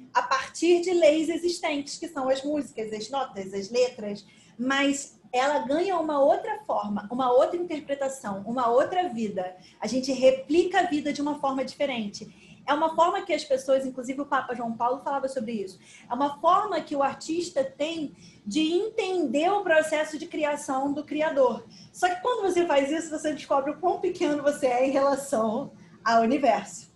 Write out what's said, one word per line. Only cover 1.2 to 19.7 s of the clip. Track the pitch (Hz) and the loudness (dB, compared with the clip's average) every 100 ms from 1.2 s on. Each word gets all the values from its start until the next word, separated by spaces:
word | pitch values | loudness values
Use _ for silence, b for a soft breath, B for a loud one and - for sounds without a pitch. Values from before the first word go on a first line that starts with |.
| 302 | 2
existentes, | 330 349 349 330 285 285 - | -2 -2 -2 -2 -4 -6 -10
que | 330 | -10
são | 285 262 | -4 0
as | 269 | 0
músicas, | 285 302 247 - 220 | 0 -4 -4 -8 -8
as | 214 220 | -8 -6
notas, | 269 254 196 190 | -6 -6 -8 -8
as | 196 196 | -8 -4
letras, | 240 247 247 208 202 B B B - | 0 0 -2 -10 -10 B B B -8
mas | 254 277 277 277 - - _ | -2 0 0 0 -6 -18 _
ela | 247 269 294 | 0 2 0
ganha | 240 294 381 349 | 0 0 0 0
uma | 311 294 | 0 4
outra | 277 359 440 415 | 4 4 0 -6
forma, | - 220 208 208 - | -4 -4 -2 -4 -4
uma | 247 262 | -2 4
outra | 247 320 349 | 4 4 2
interpretação, | 349 311 - 277 269 269 214 196 196 | -4 -6 -6 -4 -4 -6 -8 -8 -6
uma | 247 233 | -2 2
outra | 240 311 359 349 | 2 2 0 -2
vida. | 226 214 185 180 B B B | -2 -4 -4 -8 B B B
A | 220 | -4
gente | 254 262 | -4 -2
replica | 247 262 262 - 311 359 392 | 4 4 4 2 2 4 2
a | |
vida | 349 294 294 | 2 0 -2
de | 285 | -2
uma | 294 294 | -4 -2
forma | 277 269 262 | -2 -2 -4
diferente. | - 285 247 202 - - - - - - | -4 -4 -2 -6 -10 -16 -18 -20 -10 -2
É | |
uma | 294 320 320 | 0 2 4
forma | 339 392 | 4 2
que | 370 | 0
as | 302 | -2
pessoas, | - 262 277 269 269 | 0 -2 2 2 0
inclusive | 254 240 262 | -6 -8 -6
o | 277 | -2
Papa | 269 254 240 | -2 -2 -6
João | 233 | -6
Paulo | 226 240 269 | -2 -2 -2
falava | 302 277 269 | -2 -4 -4
sobre | 262 220 | -4 -6
isso, | 226 185 - B B B | -6 -8 -12 B B B
é | |
uma | 254 285 - | -2 -2 0
forma | - 381 415 339 | 4 4 2 -4
que | - 285 | -4 -2
o | |
artista | 277 - - 330 339 - | -2 -2 -6 -4 -2 -2
tem | 269 - 302 330 285 B B B 208 | -4 -4 -6 -4 -8 B B B -4
de | 226 | 0
entender | 311 349 440 453 381 370 302 277 339 | 2 2 0 -2 -2 0 0 2 2
o | 403 | 2
processo | 381 | 4